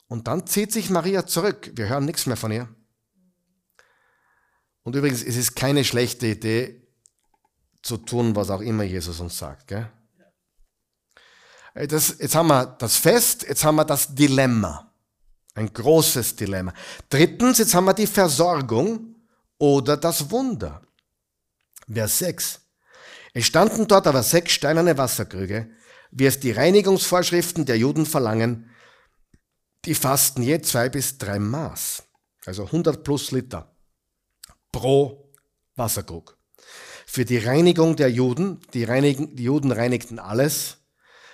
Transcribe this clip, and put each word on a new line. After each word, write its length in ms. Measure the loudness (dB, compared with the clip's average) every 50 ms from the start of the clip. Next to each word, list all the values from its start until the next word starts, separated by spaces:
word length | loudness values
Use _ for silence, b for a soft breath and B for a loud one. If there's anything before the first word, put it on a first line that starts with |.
| _
Und 200 | -12 -10 -8 -6
dann 200 | -4 -4 -4 -4
zieht 240 | -4 -2 -2 -2 -2
sich 200 | -2 -4 -2 -2
Maria 360 | 0 0 0 0 0 -2 -2
zurück. 460 | -2 -2 -2 0 -2 -2 -4 -8 -14 -8
Wir 140 | -6 -4 -4
hören 160 | -2 -2 -2
nichts 220 | -4 -4 -4 -4
mehr 100 | -4 -4
von 160 | -4 -4 -6 -6
ihr. 160 | -6 -8 -10 -16 _ _ _ _ _ _ _ _ _ _ _ _ _ _ _ _ _ _ _ _ _ _ _ _ _ _ _ _ _ _ _ _ _ _ _ _ _ _ _ _ _ -10
Und 120 | -6 -4
übrigens, 260 | -2 0 0 0 -2 -4
es 140 | -4 -4
ist 200 | -2 -2 -4 -4
keine 280 | -2 -2 0 2 2 0
schlechte 420 | 0 0 0 0 -2 -2 -4 -2
Idee, 600 | -2 -2 -2 -2 -2 -2 -2 -2 -6 -10 -18 _ _ _ _ _ _ _ _ _ _ _ _ _ _ _ _ _ _ _ _ -10
zu 140 | -8 -8
tun, 400 | -8 -8 -4 -2 0 0 0 0
was 140 | 0 -2 -2
auch 100 | -4 -4
immer 240 | -4 -4 -4 -2 -2
Jesus 340 | -4 -4 -6 -8 -8 -8 -10
uns 180 | -10 -10 -10 -10
sagt, 300 | -12 -12 -14 -16 _ -12
gell? 220 | -10 -10 -10 -12 -14 _ _ _ _ _ _ _ _ _ _ _ _ _ _ _ _ _ _ _ _ _ _ _ _ b b b b b b b b b b b b
Äh, 120 | -8 -6
das, 320 | -2 -2 0 0 -2 -2 -4
jetzt 160 | -4 0 2
haben 140 | 4 4 6
wir 180 | 6 4 4
das 300 | 0 -4 -6 -4 -2 0
Fest, 480 | 2 4 6 6 6 4 2 0 -2 -6 -6
jetzt 160 | -4 0 2
haben 120 | 2 4
wir 80 | 4 2
das 300 | 2 0 -2 -2 -2 2
Dilemma. 800 | 4 4 4 6 4 4 4 4 2 0 -2 -4 -8 -14 _ _ _ _ _ _ _ _ _ _ _ _ _ -8
Ein 180 | -8 -8 -6 -6
großes 640 | -2 2 4 4 6 4 2 0 -2 -2 -4 -4
Dilemma. 360 | -4 -4 -4 -4 -4 -6 -6 -8 B B B B B B B
Drittens, 480 | 2 4 4 4 2 2 2 4 4 4
jetzt 160 | 2 2 4
haben 100 | 4 4
wir 100 | 4 2
die 120 | 2 0
Versorgung 1120 | 0 2 2 2 4 4 2 2 2 2 0 -2 0 0 0 0 0 -2 -4 -8 -14 -20 _ _ _ _ _ _ _ _ 0
oder 380 | 4 4 4 4 4 2 0
das 340 | 0 0 0 -2 -2 -4 -2
Wunder. 520 | -2 -2 -2 -2 -4 -6 -8 -10 -12 -14 -20 _ _ _ _ _ _ _ _ _ _ _ _ _ _ _ _ _ -20 -20 -16 -8 -6
Vers 260 | -4 -2 -2 -2 -2
sechs. 420 | -2 -4 -4 -6 -6 -8 -8 -10 _ _ _ _ B B B B B B B B B B B
"Es 120 | -4 -2
standen 400 | 2 4 4 2 2 2 0 2
dort 200 | 4 6 6 6
aber 160 | 4 2 2 2
sechs 300 | 2 2 2 2 0 -2
steinerne 440 | 0 0 0 2 2 4 2 2
Wasserkrüge, 720 | 2 0 -2 -2 -4 -6 -8 -8 -8 -6 -6 -6 -6 -8 -10 B B B B B B B B
wie 160 | B 2 2
es 140 | 2 2 2
die 120 | -2 -2 0
Reinigungsvorschriften 1160 | 2 4 6 6 6 6 4 2 2 2 2 0 0 2 2 0 0 0 -2 -2 -4 -2
der 100 | 0 2
Juden 300 | 2 2 2 2 0 -2
verlangen. 640 | 0 0 0 0 0 0 0 0 0 -2 -4 B B B B B B B B B B B B B _ _ _ _ _ _ _ _ _ _ _ -6
Die 100 | -4 -4
fassten 480 | -2 0 0 0 0 -2 -4 -4 -2 -2
je 180 | 0 0 -2
zwei 280 | -2 -2 -2 0 0 -2
bis 300 | -2 -4 -6 -6 -8 -8
drei 200 | -8 -6 -4 -4
Maß." 640 | -2 -4 -4 -6 -6 -8 -10 -10 -10 -10 -10 -10 -14 _ _ _ _ _ _ _ -16
Also 240 | -12 -12 -10 -8 -4
hundert 340 | -4 -2 0 0 0 -2 -2
plus 260 | -4 -4 -4 -4 -4
Liter 440 | -4 -6 -6 -6 -10 -14 -14 _ _ _ _ _ _ _ _ _ _ _ _ _ _ _ -20 -20 _ _ _ _
pro 600 | -8 -4 0 4 4 4 4 2 -2 -12 -20 _ _ _ _ _ _ _ _ _ _
Wasserkrug. 640 | -6 -4 -4 -4 -6 -8 -10 -14 -16 -16 -20 -20 _ _ _ _ B B B B B B B B B B
"Für 200 | B -4 -4 -2
die 120 | 0 0 0
Reinigung 580 | 0 2 2 4 6 6 6 4 4 2 4
der 140 | 2 2 2
Juden", 500 | 2 2 0 0 0 -2 -2 -4 -6 -8 -12 -10 -6
die 120 | -4 -2
reinigen, 520 | 0 2 2 2 2 2 0 -4 -8 -8
die 80 | -6 -2
Juden 260 | -2 0 0 0 0
reinigten 480 | 0 0 0 0 0 -2 -4 -6 -14 -14
alles. 600 | -10 -4 0 0 0 0 0 -4 -6 -8 -12 _ _ _ _ b b b b b b b